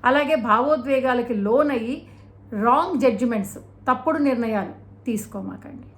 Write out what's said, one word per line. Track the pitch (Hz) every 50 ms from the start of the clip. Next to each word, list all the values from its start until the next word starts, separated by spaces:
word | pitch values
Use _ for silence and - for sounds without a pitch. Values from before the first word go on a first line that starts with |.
| -
అలాగే | 247 262 294 294 262 320
భావోద్వేగాలకి | 262 214 233 208 226 254 294 311 277 233 277 269 262 254 262 247 247 240 240 240
లోనయ్యి | 202 196 208 233 262 302 294 269 226 220 233 285 - - - - - - - - - - - 226
రాంగ్ | 202 214 233 254 294 339 381 359 247
జడ్జిమెంట్స్, | 240 254 220 196 247 240 233 214 190 - - - - - - - - 330
తప్పుడు | 320 320 - 320 311
నిర్ణయాలు | 320 285 277 254 233 233 226 214 202 185 - - - - - - - -
తీసుకోమాకండి. | 254 220 208 - - - 196 190 190 185 - - - - - - - -